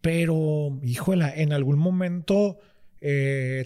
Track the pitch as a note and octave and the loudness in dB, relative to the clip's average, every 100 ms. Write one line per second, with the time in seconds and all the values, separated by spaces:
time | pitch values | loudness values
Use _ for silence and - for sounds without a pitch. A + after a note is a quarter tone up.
0 | E3 E3 E3+ D#3+ D#3 D3+ D3 C3+ C3+ B2 | 0 0 0 0 0 0 -2 -4 -4 -4
1 | - F#3 D3+ C3+ D3+ D3 C3+ C#3+ E3+ F#3 | 0 2 0 0 0 2 2 2 2 2
2 | F3+ F3 D#3+ G3 G#3 F#3 - _ - - | -2 -4 0 2 2 -2 -20 _ -20 -8
3 | D3 C#3+ C#3 C3+ B2+ C3 | -2 0 0 -2 -4 -4